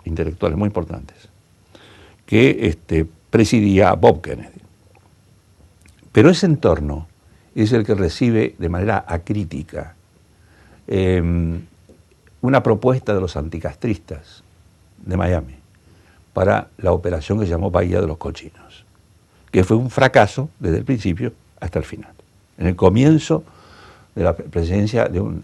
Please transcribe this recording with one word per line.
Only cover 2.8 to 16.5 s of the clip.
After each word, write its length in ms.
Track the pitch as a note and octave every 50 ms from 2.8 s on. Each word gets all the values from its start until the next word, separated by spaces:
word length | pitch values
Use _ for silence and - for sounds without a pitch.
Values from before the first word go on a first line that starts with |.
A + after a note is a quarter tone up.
| - - E2+ D#2+ D#2+ D#2+ - _ _ _
presidía 640 | - A2 A2+ G#2 - A#2 G#2 G2+ G2 F#2 G2 F2+ F#2
Bob 280 | E2 - A#2 - D#2+
Kennedy. 400 | - - B1 A#1+ - - - - - _ _ _ _ _ _ _ _ _ _ _ _ _ _ _ _ _ _ _ _ _ _ _ _ - _ _ _ -
Pero 180 | - - A2 D#3
ese 160 | F#3 - -
entorno 640 | F3+ D#3 C3+ - A2 E2 D2 D2 D2 C#2+ D2+ D#2+ E2+ _ _ _ _ _ _ _ _ _
es 160 | A#2+ A2 G#2+
el 140 | B2 A#2 G#2+
que 100 | G#2+ A2
recibe 580 | G2 G2 E2 - - B2+ B2 A2+ G#2+ A#2 A#2+ - -
de 100 | - E2+
manera 340 | F2 F2 G2 G#2+ G#2+ G2 - -
acrítica, 880 | E2+ D#2+ E2 - A2 G#2+ G2 D#2+ - C#2+ D2+ - - D#2 D2+ - - _ _ _ _ _ _ _ _ _ _ _ _ _ _ _ - - _ -
em, 760 | - F#2+ F#2+ F#2 F#2 F2+ E2+ E2+ E2+ E2+ E2+ E2 E2 F2 - - _ _ _ - - _ _ _ _ _ _ _ _ _
una 220 | - B2 C3+ C3 -
propuesta 500 | B2+ A2+ G#2 - B2+ C3 C3 - - G#2
de 80 | G2
los 160 | F#2 F2 - C#2+
anticastristas 1080 | C#2+ E2+ F2 E2+ - D2+ C#2+ - - A#2+ A2 - - - D#2+ D2+ - - - - _ _ _ _ _ _ _ _ _ _ _ _
de 180 | - F#2 F#2
Miami 380 | F#2 F2+ F2+ F2+ E2 C#2 C2 C2 - _ _ _ _ _ _ _ _ _ _ _ _ _ _ _
para 360 | F#2+ F#2+ G2